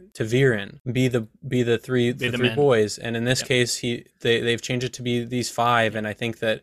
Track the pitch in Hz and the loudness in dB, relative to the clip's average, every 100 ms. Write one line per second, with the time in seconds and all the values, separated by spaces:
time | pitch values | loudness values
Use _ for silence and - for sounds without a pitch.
0 | 185 - 110 127 135 107 98 - 127 123 | -20 -6 0 4 4 2 -4 -10 -4 0
1 | 127 120 110 _ 135 123 120 113 - 127 | 0 0 -4 _ -4 -2 2 0 0 0
2 | 120 127 120 120 123 113 143 113 107 - | 0 0 -4 0 0 2 4 4 2 -2
3 | 117 117 120 127 - 127 120 - 123 120 | -6 -2 0 0 0 0 2 -2 -4 -6
4 | - _ 120 117 117 117 - 127 127 - | -10 _ 0 2 2 -2 -2 -4 -4 -6
5 | 123 120 117 123 113 - 117 120 110 107 | -4 -2 -2 -4 -4 0 2 4 2 0
6 | 107 104 117 - 113 107 | -6 -4 -6 -2 -2 -2